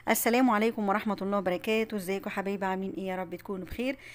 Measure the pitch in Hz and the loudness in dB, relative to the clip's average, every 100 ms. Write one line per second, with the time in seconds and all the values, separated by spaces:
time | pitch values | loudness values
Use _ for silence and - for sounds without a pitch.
0 | - 226 247 240 254 208 226 226 202 202 | 0 2 4 6 6 6 2 2 2 2
1 | 220 196 196 202 185 180 220 220 220 214 | 0 -2 0 0 0 0 2 0 0 -2
2 | 180 196 202 202 196 196 190 190 190 - | -2 -4 -4 -4 -2 -2 0 -2 -4 -4
3 | 190 185 175 180 - 190 - - 254 277 | -4 -4 -4 -8 -8 -8 -8 -4 -4 -6
4 | - | -10